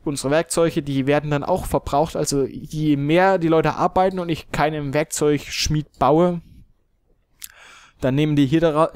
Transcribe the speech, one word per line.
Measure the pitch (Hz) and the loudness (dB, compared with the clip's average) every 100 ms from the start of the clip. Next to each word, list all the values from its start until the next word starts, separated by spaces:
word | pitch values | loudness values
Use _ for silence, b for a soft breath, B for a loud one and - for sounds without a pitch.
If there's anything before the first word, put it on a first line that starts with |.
unsere | - 143 131 | -6 -6 0
Werkzeuge, | 151 165 - 165 160 | 0 0 0 0 0
die | 143 135 131 | -4 -2 0
werden | 147 147 | 0 0
dann | 147 | -4
auch | - 180 - | -2 -4 -2
verbraucht. | 143 - 143 160 170 | -4 -2 -2 -2 -2
Also | 151 143 131 | -2 -2 -2
je | - - 156 151 139 | -6 -10 -4 0 0
mehr | 143 170 190 190 | 2 2 4 2
die | 165 | 2
Leute | 160 151 - | 2 2 0
arbeiten | 180 185 190 190 | 0 2 0 -2
und | 170 | -6
ich | 156 - | -6 -6
keinen | - 151 151 143 | -2 -2 -2 -4
Werkzeugschmied | 143 160 - 147 147 - - - 156 147 _ | -2 -2 0 0 0 -2 -6 -2 -2 -4 _
baue, | 131 156 175 175 - - - _ _ _ _ _ _ _ B B B B B _ | 2 4 4 0 -10 -20 -20 _ _ _ _ _ _ _ B B B B B _
dann | 135 135 | -2 0
nehmen | 156 143 | 2 2
die | 139 | 2
hier, | 160 | 2
da, | 165 151 160 | 2 2 0